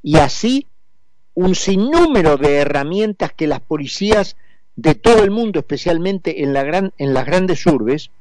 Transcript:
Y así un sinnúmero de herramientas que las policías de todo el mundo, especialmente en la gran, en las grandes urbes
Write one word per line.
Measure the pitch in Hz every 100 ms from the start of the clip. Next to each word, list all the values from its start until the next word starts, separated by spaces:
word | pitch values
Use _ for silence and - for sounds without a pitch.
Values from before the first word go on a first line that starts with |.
Y | 151 156
así | 143 - 226 262 - - - - - - -
un | - 185 180
sinnúmero | - 196 233 330 339 240 156 143
de | 147 143
herramientas | 139 143 143 190 214 202 165
que | - 156
las | 131
policías | - 151 139 - 202 214 196 - - - - -
de | 156
todo | 147 226 226
el | 202
mundo, | 214 226 170
especialmente | - 143 180 165 180 196 170 147
en | 139
la | 139
gran, | 139 180 190 -
en | 139
las | 131 127
grandes | 180 185 160 180
urbes | 139 110 151 - -